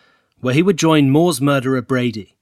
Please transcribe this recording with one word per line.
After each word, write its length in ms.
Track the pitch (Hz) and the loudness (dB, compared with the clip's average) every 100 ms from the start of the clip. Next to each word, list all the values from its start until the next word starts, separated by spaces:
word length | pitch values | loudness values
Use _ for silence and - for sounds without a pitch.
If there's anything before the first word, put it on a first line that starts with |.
| _ _ _ _ | _ _ _ _
where 120 | 127 | -4
he 80 | 135 | 0
would 140 | 185 160 | 0 0
join 340 | 160 156 135 | 2 2 4
Moore's 300 | 147 175 131 | 2 0 0
murderer 420 | 143 139 123 131 | -2 -2 -2 -4
Brady. 540 | 117 131 123 107 92 _ | -2 -4 -4 -6 -14 _